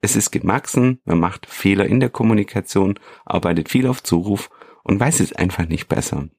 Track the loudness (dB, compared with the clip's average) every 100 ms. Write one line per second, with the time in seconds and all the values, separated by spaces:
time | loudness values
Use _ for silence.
0 | 0 0 0 -2 0 -2 -2 0 0 0
1 | -2 0 0 -4 -16 -2 0 2 2 2
2 | 0 0 2 2 0 -4 -2 0 0 -2
3 | -10 -20 -4 -2 0 0 0 0 0 -2
4 | 0 0 0 -4 -4 -18 -20 -14 -2 2
5 | 2 2 -2 0 -2 0 -2 -4 -2 -2
6 | -2 -6 -8